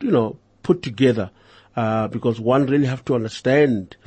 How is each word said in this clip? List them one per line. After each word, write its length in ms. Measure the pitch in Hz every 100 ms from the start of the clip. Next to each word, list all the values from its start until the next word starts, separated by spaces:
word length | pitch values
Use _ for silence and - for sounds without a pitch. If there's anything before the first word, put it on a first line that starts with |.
you 100 | 285
know, 260 | 131 110 - _ _
put 180 | - -
together, 500 | 131 107 131 110 92 _ _ - _ -
uh, 320 | 110 110 107
because 320 | 113 120 113
one 260 | 110 135 131
really 220 | 143 131
have 180 | 127 -
to 100 | 123
understand 800 | 110 - 127 143 143 107 87 -